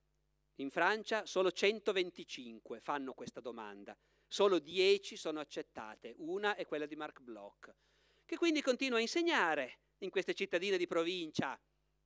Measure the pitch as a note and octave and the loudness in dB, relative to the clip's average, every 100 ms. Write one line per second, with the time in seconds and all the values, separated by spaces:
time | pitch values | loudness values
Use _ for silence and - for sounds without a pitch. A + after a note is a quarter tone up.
0 | _ _ _ _ _ - C#3 F3+ E3+ G#3+ | _ _ _ _ _ -8 -4 2 2 2
1 | G#3 A3 F3+ F#3 F#3+ - G3+ A3 G#3 F#3+ | 0 -2 0 2 2 4 2 2 0 0
2 | F3+ - F3 - A#2+ A2+ - A2+ - D3 | 0 -4 -12 -12 -12 -14 -12 -10 -4 -4
3 | C3+ - A#2+ - B2 A#2 G#2+ G2+ G2+ G#2 | -4 -8 -10 -10 -10 -10 -12 -12 -16 -18
4 | _ _ _ - G3+ F3+ D3 F3 F#3 G3+ | _ _ _ 4 6 6 2 4 6 6
5 | - G#3+ E3+ D#3 D3 - D3 - A2 G#2+ | 2 -8 -6 -4 -6 -8 -10 -12 -12 -12
6 | A#2 A#2 D#3 F3+ G#3 F#3+ F3 D#3 D3 D3+ | -16 -12 -6 -2 0 -2 -4 -6 -6 -8
7 | D3+ - B2 A2 G2+ - - - _ _ | -10 -12 -16 -14 -14 -18 -20 -20 _ _
8 | _ _ - E4 E4+ D4+ C#4 A#3+ C4+ A#3 | _ _ -10 0 2 2 2 0 2 0
9 | A3+ E4+ E4+ C#4+ F3+ D3+ B2+ - _ _ | 0 0 2 4 4 2 -2 -8 _ _
10 | F#3+ F#3+ F3 F3 G3 F3 F#3+ F#3 F3 E3+ | -4 -2 -2 -2 0 0 2 0 2 0
11 | E3+ F#3 D#3+ - C#3+ A#2 _ _ _ _ | 0 -2 -4 -4 -6 -8 _ _ _ _